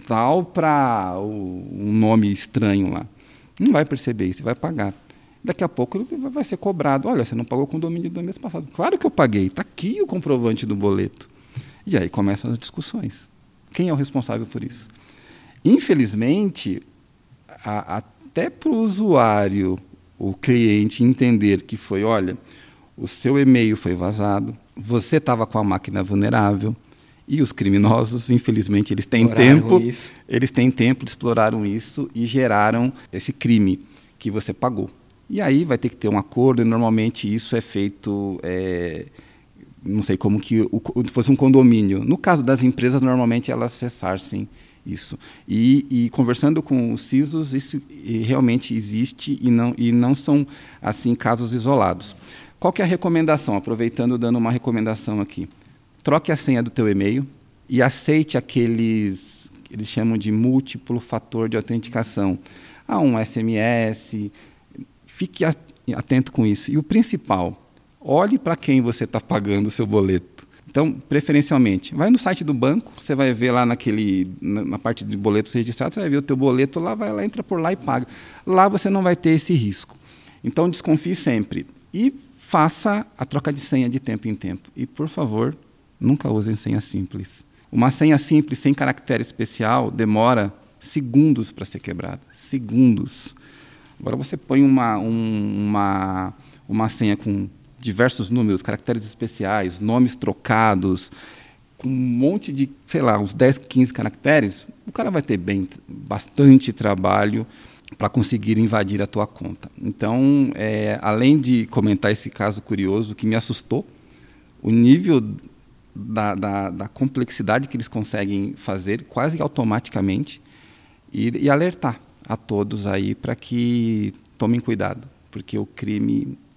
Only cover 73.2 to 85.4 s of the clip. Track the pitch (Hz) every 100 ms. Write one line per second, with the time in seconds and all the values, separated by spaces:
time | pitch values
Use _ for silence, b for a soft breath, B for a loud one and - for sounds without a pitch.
73.2 | 135 113 123 123 120 117 117 107 104 95
74.2 | 92 - - 104 78 104 113 113 104 101
75.2 | 104 104 107 120 113 - 131 214 175 143
76.2 | 143 131 135 127 135 170 175 214 214 214
77.2 | 202 220 - 180 165 196 - 127 123 B
78.2 | B B - 185 196 202 202 196 185 175
79.2 | 160 160 - 160 104 - - - b b
80.2 | b b 117 - 175 - 170 156 175 185
81.2 | 147 113 101 - - - _ 180 262 -
82.2 | - _ - 160 156 - 214 208 - -
83.2 | 131 139 151 143 - 131 120 131 123 107
84.2 | 113 101 92 90 - - 135 - 156 -
85.2 | 117 107